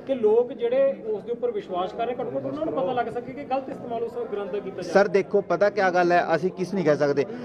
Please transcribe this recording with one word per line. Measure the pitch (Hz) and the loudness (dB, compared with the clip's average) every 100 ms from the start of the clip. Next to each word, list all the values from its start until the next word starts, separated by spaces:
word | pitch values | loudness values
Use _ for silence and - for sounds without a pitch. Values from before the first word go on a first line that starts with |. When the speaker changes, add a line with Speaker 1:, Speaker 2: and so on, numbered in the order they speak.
| - | -4
Speaker 1:
ਕਿ | |
ਲੋਕ | 254 214 233 240 | 2 4 4 2
ਜਿਹੜੇ | 208 233 262 269 196 214 | 0 0 4 2 0 -4
ਉਸ | 202 | -6
ਦੇ | 196 | -4
ਉੱਪਰ | 240 240 | -4 -2
ਵਿਸ਼ਵਾਸ | 208 - 180 185 | -4 -4 -4 -2
ਕਰ | - 233 | -4 -4
ਰਹੇ, | |
ਘੱਟੋ | 247 247 269 | -4 -4 -4
ਘੱਟ | 269 | -4
ਉਹਨਾਂ | 294 320 | -4 -2
ਨੂੰ | |
ਪਤਾ | 277 262 | 0 0
ਲੱਗ | 240 226 | 0 -2
ਸਕੇ | 240 240 | -6 -8
ਕਿ | 269 | -10
ਗਲਤ | 262 269 269 | -4 -4 -4
ਇਸਤੇਮਾਲ | - 240 233 | -10 -6 -4
ਉਸ | 226 240 233 | -4 -6 -6
ਗ੍ਰੰਥ | 202 196 | -6 -4
ਦਾ | 202 | -6
ਕੀਤਾ | 185 180 | -6 -8
ਜਾ | 160 | 2
Speaker 2:
ਸਰ, | 196 | 4
Speaker 1:
ਰਿਹਾ। | 202 | 6
Speaker 2:
ਦੇਖੋ, | 196 190 202 | 2 2 0
ਪਤਾ | 196 170 202 | 0 2 2
ਕਿਆ | 202 185 | 2 2
ਗੱਲ | 180 175 | 4 4
ਹੈ, | 175 - | 4 4
ਅਸੀਂ | 165 180 | 2 0
ਕਿਸ | 180 180 | -2 -4
ਨਹੀਂ | 196 | 0
ਕਹਿ | 151 139 | 2 4
ਸਕਦੇ। | 143 139 131 - | 4 2 0 -6